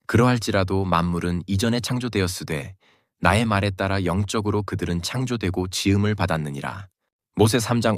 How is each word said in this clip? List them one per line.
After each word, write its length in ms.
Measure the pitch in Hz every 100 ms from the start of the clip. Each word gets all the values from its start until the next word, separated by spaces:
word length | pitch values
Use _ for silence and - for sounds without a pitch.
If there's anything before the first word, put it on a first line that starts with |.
| -
그러할지라도 800 | 107 123 123 107 101 95 95 95
만물은 560 | 85 87 85 87 87 -
이전에 340 | 98 117 120
창조되었으되 960 | 110 123 120 110 90 - 78 78 67 - _ _ _ -
나의 240 | 87 101
말에 240 | 117 101 101
따라 380 | 95 98 98 87
영적으로 560 | 90 104 117 104 104
그들은 400 | 98 98 90 87
창조되고 680 | 85 131 127 120 95 92 92
지음을 460 | - 101 101 104
받았느니라." 720 | 107 - 80 76 69 67 95 98 _ _ _ _ -
모세 220 | 110 127
삼 200 | 110 120
장 140 | 113